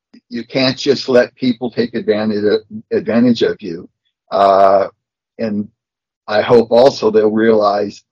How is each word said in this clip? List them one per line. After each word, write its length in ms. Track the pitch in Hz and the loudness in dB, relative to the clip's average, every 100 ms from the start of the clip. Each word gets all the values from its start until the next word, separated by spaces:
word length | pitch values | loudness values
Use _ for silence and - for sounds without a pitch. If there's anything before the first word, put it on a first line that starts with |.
| _ _ _ | _ _ _
you 160 | 120 | -14
can't 320 | 113 135 131 127 | -8 -4 -2 -2
just 320 | 143 120 - | -2 -2 0
let 280 | 123 123 _ | 0 0 _
people 340 | 127 113 120 | -4 -4 -6
take 240 | - 120 | -6 -6
advantage 500 | 113 101 104 110 104 | -4 -4 -2 -2 -2
of, 160 | 104 92 - 107 - | -2 -2 -4 -18 -6
advantage 520 | 113 - - 123 226 | -6 -2 0 0 0
of 200 | - - | -2 -4
you. 260 | 180 170 - _ _ _ _ | -10 -14 -16 _ _ _ _
Uh, 560 | 95 98 98 98 98 95 - _ _ _ - | 2 4 4 4 2 0 -8 _ _ _ -10
and 300 | 113 104 104 _ _ _ _ _ - | -6 -6 -10 _ _ _ _ _ -4
I 140 | 104 | -4
hope 300 | 110 120 113 | 2 2 4
also 400 | 117 135 - 110 | 4 2 2 0
they'll 200 | 107 107 | 2 0
realize, 720 | 110 113 107 101 104 104 - _ | 2 2 2 0 -2 -4 -10 _